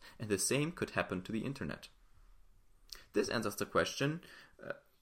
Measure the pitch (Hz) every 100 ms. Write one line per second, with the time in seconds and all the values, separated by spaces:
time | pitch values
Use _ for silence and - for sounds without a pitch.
0 | - - 107 98 - 127 151 - 107 -
1 | - 90 - 110 127 139 76 - - -
2 | - - - - - - - - - -
3 | - 104 101 117 104 - 98 90 85 -
4 | 139 165 - - - - - - _ _